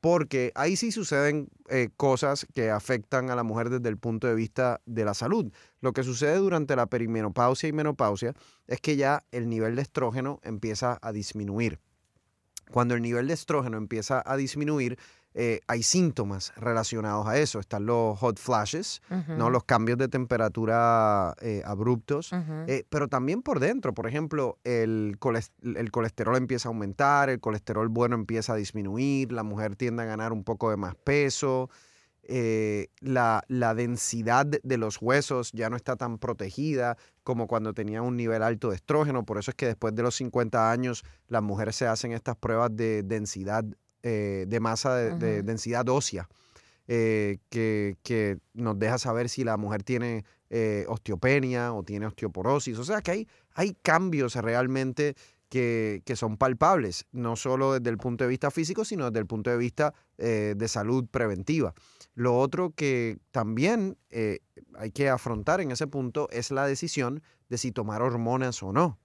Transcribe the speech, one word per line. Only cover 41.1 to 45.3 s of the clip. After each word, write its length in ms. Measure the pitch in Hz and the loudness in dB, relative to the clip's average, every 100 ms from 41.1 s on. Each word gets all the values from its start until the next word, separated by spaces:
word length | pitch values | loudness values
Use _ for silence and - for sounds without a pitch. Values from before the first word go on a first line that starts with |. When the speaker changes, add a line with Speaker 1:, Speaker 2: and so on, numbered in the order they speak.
| - _ | -20 _
Speaker 1:
las 160 | 117 | -2
mujeres 320 | 107 98 107 | 0 0 -2
se 120 | - 123 | 0 0
hacen 260 | 113 120 | 0 -2
estas 240 | 117 - 117 | -6 -4 -4
pruebas 400 | 117 113 120 107 | 0 2 2 2
de 260 | 113 110 | 0 0
densidad 600 | 98 110 104 - 95 107 110 113 _ _ | 0 -2 -4 -6 -2 -2 -2 -8 _ _
eh, 420 | 123 110 104 98 92 | -2 0 0 -2 0
de 120 | 113 | 0
masa 360 | 113 110 139 127 | 2 0 2 2
de, 200 | 117 90 | 2 0
de 220 | 113 | 0